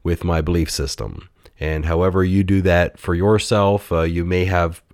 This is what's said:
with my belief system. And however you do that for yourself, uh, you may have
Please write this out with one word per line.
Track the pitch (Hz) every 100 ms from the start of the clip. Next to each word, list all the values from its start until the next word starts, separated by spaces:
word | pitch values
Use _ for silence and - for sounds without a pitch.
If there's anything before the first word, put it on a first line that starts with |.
with | - 85
my | 87 82
belief | 80 85 80
system. | - 69 - 53 50 - _ - -
And | 78 78 76
however | 82 92 92
you | 92 95
do | 95 98
that | 92 87 87 -
for | -
yourself, | 87 101 107 - 104 101 101 -
uh, | 85
you | 82 85 87
may | 90
have | 92 90 85 82 _